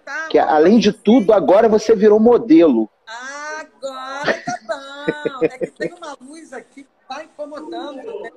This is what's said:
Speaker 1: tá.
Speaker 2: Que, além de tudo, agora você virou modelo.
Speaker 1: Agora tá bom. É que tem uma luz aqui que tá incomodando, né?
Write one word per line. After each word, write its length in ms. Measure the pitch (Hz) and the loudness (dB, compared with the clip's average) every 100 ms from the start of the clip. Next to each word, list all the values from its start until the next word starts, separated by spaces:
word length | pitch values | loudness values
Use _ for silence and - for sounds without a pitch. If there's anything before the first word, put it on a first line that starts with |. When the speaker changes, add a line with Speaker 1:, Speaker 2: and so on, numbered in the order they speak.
| - | -14
Speaker 1:
tá. 220 | 294 320 | -12 -2
Speaker 2:
Que, 120 | 151 | -2
além 400 | - 151 165 226 | 0 2 4 4
de 120 | 190 | 2
tudo, 420 | - - 247 196 | 0 2 2 4
agora 340 | 208 - 190 226 | 2 4 4 4
você 280 | 214 - 214 | 2 2 4
virou 240 | 208 214 | 4 6
modelo. 680 | 220 233 - 320 311 - - _ - | 4 4 6 6 6 4 -2 _ -20
Speaker 1:
Agora 1300 | 233 262 285 302 311 302 _ 269 262 262 277 294 | -16 -14 -14 -12 -14 -16 _ -14 -12 -12 -8 -6
tá 260 | - - - 220 | -6 -8 -12 -10
bom. 800 | 285 277 285 294 294 - 262 - | -12 -12 -10 -8 -6 -8 -4 -4
É 40 | |
que 180 | - 494 | -4 -12
tem 260 | - - | -10 -12
uma 220 | 349 320 277 | -12 -16 -16
luz 320 | 254 320 269 | -20 -20 -18
aqui 320 | 262 - 269 | -20 -20 -20
que 60 | 277 _ - | -20 _ -18
tá 160 | 269 | -18
incomodando, 1000 | 311 - 294 294 339 339 277 269 - - | -16 -16 -16 -14 -14 -14 -14 -14 -16 -16
né? 100 | 226 | -16